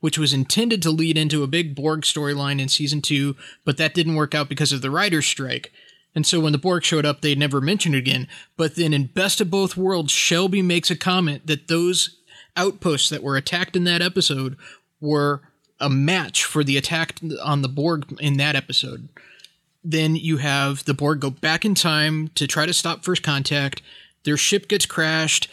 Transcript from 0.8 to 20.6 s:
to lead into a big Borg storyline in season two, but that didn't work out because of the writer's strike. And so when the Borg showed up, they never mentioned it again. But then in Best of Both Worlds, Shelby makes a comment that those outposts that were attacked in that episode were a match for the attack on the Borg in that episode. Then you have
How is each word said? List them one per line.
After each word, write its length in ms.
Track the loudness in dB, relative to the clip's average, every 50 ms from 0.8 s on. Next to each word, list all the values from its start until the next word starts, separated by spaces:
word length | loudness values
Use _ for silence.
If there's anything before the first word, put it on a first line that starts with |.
| 2
to 80 | 0 2
lead 260 | 2 2 2 2 2
into 240 | 2 2 0 0 0
a 60 | 0
big 260 | 0 -2 -2 -2 -4
Borg 280 | -4 -2 -2 -2 0 -2
storyline 580 | -2 -2 -2 -2 -2 -2 -2 -2 -2 -2 -2
in 80 | 0 0
season 340 | 0 0 0 0 -2 -2 0
two, 320 | 0 0 0 0 0 -2 -6 -10 -18 -20 -6 _
but 120 | -4 -2 0
that 160 | -2 0 0
didn't 200 | 0 0 0 0
work 180 | 0 0 0 -2
out 160 | -2 -4 -4
because 220 | -4 -2 -2 -2 -2
of 80 | -2
the 100 | -4 -4 -2
writer's 340 | 0 0 2 2 0 0
strike. 460 | 0 -2 -4 -4 -6 -6 -6 -8 -10 -18 -20 -20 -20 -20 _ _ _ _
And 100 | 0 0
so 140 | 2 2 2
when 140 | 2 2 2
the 60 | 2
Borg 260 | 2 0 0 2 2
showed 200 | 0 0 2 2
up, 160 | 0 0 0
they 140 | 0 0 2
never 260 | 2 0 0 0 0
mentioned 360 | 0 0 0 0 0 0 0
it 20 | 0
again. 300 | 0 0 0 0 -2 -6 -12 -18 -20 -12 _
But 200 | -2 -2 -2 0
then 180 | 0 0 2 2
in 120 | 2 0
Best 340 | 0 -2 -2 -2 0 0 0
of 100 | 0 0
Both 260 | 0 0 0 0 -2
Worlds, 360 | -2 -2 0 0 0 0 0 0
Shelby 500 | 0 2 2 2 2 2 2 2 2 2
makes 280 | 2 2 2 0 0 -2
a 40 |
comment 520 | -2 0 0 0 2 2 0 -2 -4 -4 -4
that 180 | -4 -4 -2
those 540 | 0 0 2 2 2 2 0 0 -2 -6 _ _ -20 -20 -20 -20 _ _
outposts 520 | -2 0 0 -2 -2 0 0 0 2 0 0
that 160 | -2 -2 -4
were 120 | -2 -2
attacked 380 | -2 0 -2 -2 -2 -2 0 0
in 80 | 0 2
that 160 | 2 2 2
episode 560 | 0 0 0 0 0 0 0 -2 -2 -4 -6 -10 -14 -20 -20 -20 _ _ _ _
were 420 | -2 0 2 2 2 2 0 -2 -6 _ _ _ _ _ _ -4
a 100 | -2 2
match 540 | 2 4 4 2 2 0 -2 -2 -2 -2 -2
for 200 | 0 0 0 0
the 120 | 2 2
attack 400 | 0 0 0 -2 -2 -2 -4 -6 -8 -10 -8 -8 -6 -2
on 180 | -2 0 0 0
the 60 | -2
Borg 480 | -2 -2 0 0 0 -2 -4 -8 -8 -4
in 160 | -2 0 0 2
that 180 | 2 0 0
episode. 520 | -2 -2 -2 -2 -2 -2 -2 -6 -12 -14 -18 -20 -20 -20 -20 -20 -20 -20 -20 _ _ _ _ _ _ -6
Then 320 | -2 0 2 2 2 2
you 220 | 0 0 0 0 0
have 460 | 0 0 0 0